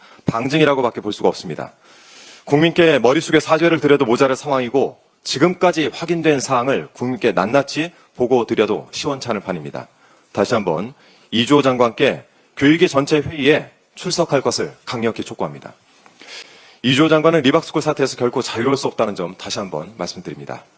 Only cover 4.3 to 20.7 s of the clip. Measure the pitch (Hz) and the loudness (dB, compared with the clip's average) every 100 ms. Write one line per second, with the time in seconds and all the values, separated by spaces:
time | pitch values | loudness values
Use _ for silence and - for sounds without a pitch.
4.3 | 131 147 135 120 135 107 - _ _ - | 0 -2 -2 0 0 0 -4 _ _ -6
5.3 | 135 170 180 180 165 135 - 165 170 160 | 0 0 4 2 2 -4 -4 -4 0 2
6.3 | 143 120 131 127 113 76 - 123 123 120 | 0 0 -2 0 -2 -4 -6 -6 -2 0
7.3 | 87 98 139 135 147 165 _ _ - 123 | 0 2 0 0 -4 -6 _ _ -4 2
8.3 | 127 110 110 107 92 67 - 151 135 123 | 2 2 0 0 0 -6 -8 -6 -6 -4
9.3 | 104 95 87 71 67 62 _ _ _ _ | -6 -4 -8 -8 -12 -14 _ _ _ _
10.3 | - 98 113 90 80 110 - _ _ - | -2 0 0 -2 -4 -6 -14 _ _ -6
11.3 | 110 117 143 131 127 120 - 135 78 - | -2 2 4 4 2 0 2 0 -2 -10
12.3 | _ _ - 139 160 175 139 139 156 139 | _ _ 0 2 4 2 2 0 0 -2
13.3 | 156 135 156 - _ _ - 180 165 165 | -2 2 2 0 _ _ -10 -6 -2 0
14.3 | 139 123 113 85 - - 123 113 - - | 0 0 -2 -6 -10 -10 -4 -4 -4 -10
15.3 | 113 85 71 - - _ _ - _ - | -8 -8 -8 -18 -20 _ _ -20 _ -20
16.3 | - - - - _ 123 131 156 156 156 | -18 -20 -20 -20 _ 0 4 4 4 4
17.3 | 165 131 160 - 160 151 147 135 - 123 | 4 4 2 0 -4 -2 0 -2 0 -2
18.3 | 131 - 113 123 135 135 - 110 95 87 | -2 -4 -2 0 0 -2 -2 -4 -2 -8
19.3 | 95 104 113 98 78 82 113 85 - 87 | -8 -10 -8 -6 -8 -10 -10 -10 -10 -14
20.3 | 71 67 65 - | -14 -12 -14 -16